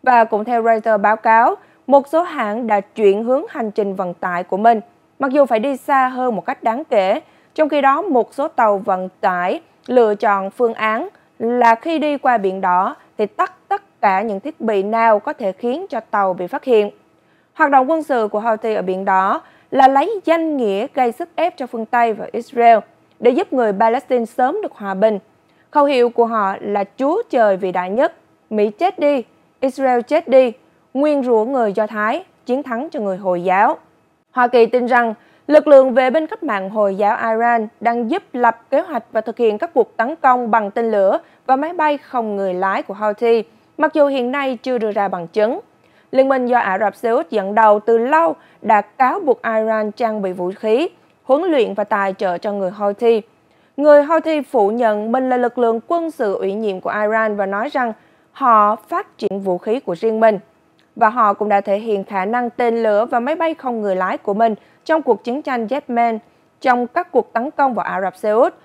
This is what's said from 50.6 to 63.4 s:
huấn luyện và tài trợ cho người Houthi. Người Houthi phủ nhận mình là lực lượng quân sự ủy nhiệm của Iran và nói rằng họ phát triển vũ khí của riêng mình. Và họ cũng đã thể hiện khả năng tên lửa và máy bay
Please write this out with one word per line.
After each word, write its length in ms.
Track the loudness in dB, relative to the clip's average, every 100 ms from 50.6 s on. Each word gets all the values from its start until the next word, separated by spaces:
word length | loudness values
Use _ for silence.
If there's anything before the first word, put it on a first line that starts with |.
| -2 0 -2 _ _ _
huấn 180 | -2 0
luyện 320 | 2 0 0
và 100 | -4
tài 300 | -4 -2 -2 -4
trợ 200 | -4 -4
cho 140 | -6
người 180 | -4 -6
Houthi. 520 | -4 -4 0 0 0 -2 _ _ _ _ 0
Người 260 | 6 6
Houthi 380 | 6 0 0 -4
phủ 300 | -2 0 0
nhận 420 | 2 0 0 -2
mình 180 | -2 0
là 60 | 0
lực 220 | -2 0
lượng 220 | 0 0 -2
quân 220 | -4 -4
sự 240 | -4 -4
ủy 200 | -2 -4
nhiệm 260 | -4 -6 -6
của 120 | -6 -4
Iran 340 | -2 0 -2 -2
và 100 | -4
nói 220 | -4 -4
rằng 240 | -4 -4 -6 _ _ _
họ 440 | -2 4 4 4 0
phát 420 | _ -8 -8 _
triển 220 | -6 -4
vũ 180 | -4 -4
khí 220 | -4 -4
của 140 | -4
riêng 260 | -4 -2 2
mình. 180 | 2 2 _ _ _ _ _ -2
Và 120 | 0
họ 260 | 2 0
cũng 140 | 0 0
đã 120 | 0
thể 180 | 0 -4
hiện 260 | -2 -6
khả 200 | -4 -6
năng 260 | -4 -4 -4
tên 320 | -2 -2 0
lửa 240 | 0 0 0
và 100 | -2
máy 140 | -2
bay 200 | -2